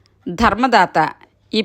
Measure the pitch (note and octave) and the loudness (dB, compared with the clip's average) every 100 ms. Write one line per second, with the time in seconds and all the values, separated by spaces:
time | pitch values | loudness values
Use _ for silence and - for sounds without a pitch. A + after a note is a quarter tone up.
0 | _ _ - E3+ A3+ G3+ C4 A3+ F3 E3 | _ _ -12 -2 0 0 2 2 2 0
1 | D#3 - - _ _ G#3+ | -2 -4 -20 _ _ -6